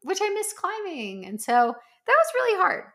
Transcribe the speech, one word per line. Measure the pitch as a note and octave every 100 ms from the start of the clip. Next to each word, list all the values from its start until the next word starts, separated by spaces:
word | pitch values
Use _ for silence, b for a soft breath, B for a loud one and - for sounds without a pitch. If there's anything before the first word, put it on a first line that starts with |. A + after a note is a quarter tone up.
which | - F#4+
I | G#4
miss | G#4 G#4+
climbing, | - F4+ G#4+ G4+ D4+ G#3 F#3+ F#3
and | G#3+
so | -
that | A#3+ A#3+ A#3 _ _ -
was | C#5 D#5+ B4
really | B4 G4
hard. | F#4 - -